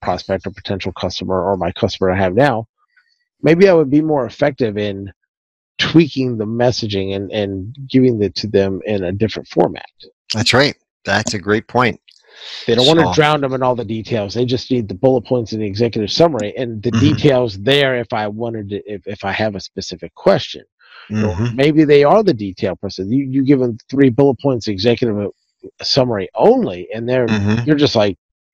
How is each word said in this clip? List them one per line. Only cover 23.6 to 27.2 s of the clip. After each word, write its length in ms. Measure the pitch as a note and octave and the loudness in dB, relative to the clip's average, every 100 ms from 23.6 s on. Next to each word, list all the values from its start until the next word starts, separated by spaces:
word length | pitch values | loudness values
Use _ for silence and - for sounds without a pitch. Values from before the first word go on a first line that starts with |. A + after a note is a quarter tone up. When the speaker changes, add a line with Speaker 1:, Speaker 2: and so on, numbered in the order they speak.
| B2+ A#2 _ | 2 -4 _
Speaker 1:
three 180 | C3+ C3+ | 2 2
bullet 280 | A2+ C#3 B2+ | 4 2 2
points, 280 | C#3+ B2 G#2 | -2 -2 -4
executive, 500 | G2 A#2 A#2 B2 G#2 | -2 0 0 0 -2
uh, 100 | G2+ - _ _ - _ | -6 -8 _ _ -20 _
summary 480 | - - B2+ G#2+ F#2 | -2 0 0 -2 -4
only, 540 | - D#3+ C4 F3 F2+ F2+ | 2 4 4 0 -6 -10
and 120 | G#2+ A#2 | -8 -2
they're, 200 | B2+ | 0